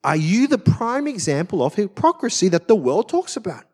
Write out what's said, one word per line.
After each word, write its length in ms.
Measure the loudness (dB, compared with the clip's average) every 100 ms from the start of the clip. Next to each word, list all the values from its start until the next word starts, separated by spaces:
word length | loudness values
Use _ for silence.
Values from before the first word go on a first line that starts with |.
Are 140 | 0 0
you 300 | 0 2 2
the 100 | 2
prime 500 | 2 0 -2 -2 -4
example 560 | -4 -4 -2 -2 -2
of 120 | -2
hypocrisy 760 | -2 -4 0 0 0 -4 0 2
that 200 | 2 2
the 60 |
world 360 | 2 4 0 0
talks 260 | -4 -4 -10
about? 280 | -10 -12 _